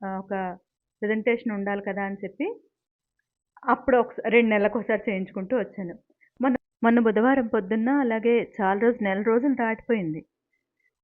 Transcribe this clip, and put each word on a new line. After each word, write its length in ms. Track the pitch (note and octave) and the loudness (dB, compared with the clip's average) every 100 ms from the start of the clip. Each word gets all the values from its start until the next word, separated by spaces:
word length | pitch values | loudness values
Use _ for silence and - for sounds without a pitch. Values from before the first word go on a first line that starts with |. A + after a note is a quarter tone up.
| G3 | -8
ఆ, 120 | F#3+ | -8
ఒక 400 | F#3+ G3 F#3 F3+ _ _ _ - | -6 -6 -6 -8 _ _ _ -8
ప్రజెంటేషన్ 500 | G#3 A3 G#3+ A#3 A#3+ | -2 0 0 0 -2
ఉండాలి 300 | G3+ G3+ G3+ G3+ | -4 -4 -4 -4
కదా 160 | F#3+ | -6
అని 120 | G3 G3 | -6 -6
చెప్పి 380 | G3 - F4 A#4 _ _ _ _ _ _ _ _ _ - - | -10 -6 -6 -6 _ _ _ _ _ _ _ _ _ -12 -4
అప్పుడు 320 | B3+ - B3+ | -2 2 2
ఒకసా-, 340 | A#3 - A3+ | 2 -4 2
రెండు 180 | A#3 A#3 | 4 4
నెలలకు 300 | G#3+ G#3 A#3+ | 4 2 0
ఒకసారి 220 | G3+ G#3+ A3+ | -2 -2 -2
చేయించుకుంటూ 480 | F#3+ F#3+ G3+ F#3+ B3+ | -4 -4 -6 -4 -2
వచ్చాను. 400 | G3 - F3 - _ _ _ - | -4 -8 -12 -12 _ _ _ -4
మొన్న, 140 | C4 B3 _ - | 0 0 _ 0
మొన్న 160 | A#3 A#3 | 2 4
బుధవారం 480 | A3 G#3 B3 C4+ A3+ | 4 4 4 2 2
పొద్దున్న 420 | A3 F#3 A3 A#3 | -2 -2 -2 0
అలాగే 640 | C#4+ B3 A3 A#3 A#3 F3+ - | 0 0 0 2 2 0 -2
చాలా 180 | F#3+ G3+ | 0 2
రోజు, 180 | A#3 A#3+ | 2 2
నెల 200 | G3+ F#3+ | -2 0
రోజులు 320 | G#3+ A3+ C#4+ | 2 2 2
దాటిపోయింది. 720 | B3+ A3+ A3 - A3+ E3 D#3 - _ _ _ _ _ _ _ | 0 0 -2 -2 -2 -2 -6 -10 _ _ _ _ _ _ _